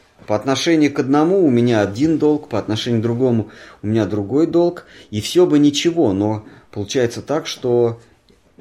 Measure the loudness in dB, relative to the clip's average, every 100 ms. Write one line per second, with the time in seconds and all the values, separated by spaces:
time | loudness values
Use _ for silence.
0 | _ _ -6 -4 -2 -2 0 2 2 0
1 | 0 2 2 2 2 2 2 2 0 0
2 | 0 2 2 0 -2 -6 -4 -6 -2 -2
3 | -2 0 0 0 -2 -10 -20 -10 -4 -2
4 | 0 -2 -2 -2 0 0 0 -2 -14 -20
5 | -10 -8 -2 2 4 4 4 2 -2 0
6 | 0 0 -2 -4 -8 -20 _ -12 -6 -2
7 | -2 -2 -6 -6 -6 -6 -2 2 0 -2
8 | -14 _ _ _ _ _